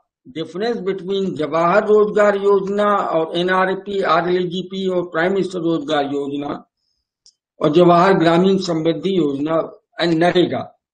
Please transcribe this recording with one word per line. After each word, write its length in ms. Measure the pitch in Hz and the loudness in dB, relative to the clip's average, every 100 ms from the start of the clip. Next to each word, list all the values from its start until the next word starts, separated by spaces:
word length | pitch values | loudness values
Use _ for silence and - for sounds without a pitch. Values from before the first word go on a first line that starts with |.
| _ _ - | _ _ -16
difference 500 | 151 160 180 226 214 | -12 -10 -6 -6 -4
between 560 | 180 185 175 196 190 139 | -6 -6 -4 -4 -4 -4
Jawahar 460 | 151 160 170 202 | -4 0 2 2
Rozgar 540 | 208 214 208 185 208 196 | 4 4 4 2 2 2
Yojana 800 | 202 196 190 202 208 202 - | 2 2 0 -2 0 0 0
or 220 | 160 160 175 | -2 -2 -2
N 140 | 185 | 0
R 200 | 185 185 | 0 0
A 100 | 190 | -2
P, 220 | - 196 | -6 -4
R 240 | 165 165 175 | 0 0 0
L 80 | 180 | -2
A 100 | 180 | -2
G 220 | 185 175 | -6 -8
P 180 | 190 190 | -6 -4
or 220 | 180 175 | -2 -4
Prime 220 | 160 180 | -2 -2
Minister 260 | 196 180 185 | 0 -2 -4
Rozgar 540 | 165 160 143 147 139 | -4 -4 -2 -2 -2
Yojana 520 | 143 139 143 143 - - _ _ _ _ _ _ _ _ - | -4 -6 -6 -8 -10 -14 _ _ _ _ _ _ _ _ -4
or 140 | 156 | 0
Jawahar 500 | 156 175 170 190 175 | 4 6 6 4 4
Gramin 380 | 165 170 190 190 | 4 6 4 2
Samriddhi 600 | 185 160 160 156 185 185 | 0 -2 -2 -2 -2 0
Yojana 520 | 147 135 151 160 - - _ - | 0 -2 -2 -2 -4 -10 _ -4
and 160 | 170 | -2
narega? 540 | 160 175 175 160 120 - _ _ | 2 2 2 0 -2 -8 _ _